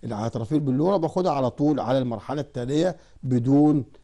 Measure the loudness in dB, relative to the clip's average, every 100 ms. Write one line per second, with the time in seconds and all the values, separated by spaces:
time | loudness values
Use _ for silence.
0 | -8 -6 -4 -4 -2 -2 0 0 2 0
1 | 0 -2 0 0 -2 0 0 2 0 0
2 | -2 -6 -6 -8 -8 -8 -2 0 0 -2
3 | -12 -10 -2 0 4 4 6 2 -2 -12